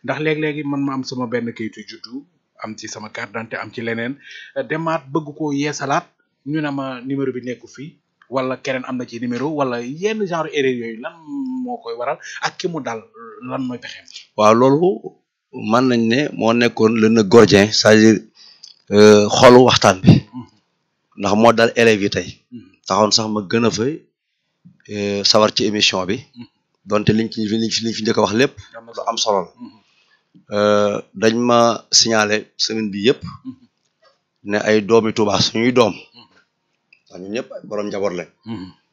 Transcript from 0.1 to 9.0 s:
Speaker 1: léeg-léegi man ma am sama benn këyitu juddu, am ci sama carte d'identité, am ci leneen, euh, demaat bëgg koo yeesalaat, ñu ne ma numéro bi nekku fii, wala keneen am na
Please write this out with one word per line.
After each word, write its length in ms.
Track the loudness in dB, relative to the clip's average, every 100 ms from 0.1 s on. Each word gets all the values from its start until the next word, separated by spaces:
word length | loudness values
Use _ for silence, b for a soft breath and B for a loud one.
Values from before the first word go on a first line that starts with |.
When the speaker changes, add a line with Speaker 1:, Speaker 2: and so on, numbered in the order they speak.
| -6
Speaker 1:
léeg-léegi 440 | -4 -4 -4 -4
man 180 | -6 -4
ma 100 | -4
am 100 | -6
sama 220 | -8 -8 -6
benn 200 | -6 -8
këyitu 300 | -10 -12 -12 -20
juddu, 380 | -20 -18 -18 -18 _ _ _
am 120 | -16 -14
ci 120 | -16
sama 220 | -16 -16
carte 220 | -14 -12
d'identité, 260 | -12 -10 -12
am 120 | -12
ci 100 | -10
leneen, 320 | -8 -6 -6 -10 B B B -10
euh, 80 |
demaat 400 | -6 -6 -4 -6 -4
bëgg 180 | -6 -6 -8
koo 160 | -4
yeesalaat, 540 | -4 -4 -6 -4 -4 -4 _ _ _ -8
ñu 140 | -6
ne 80 | -4
ma 300 | -6 -8 -10
numéro 300 | -8 -4 -4
bi 100 | -6
nekku 260 | -10 -12 -14
fii, 220 | -20 -20 _ _ _ _
wala 280 | -6 -4 -6
keneen 260 | -6 -8 -6
am 120 |
na 80 | -10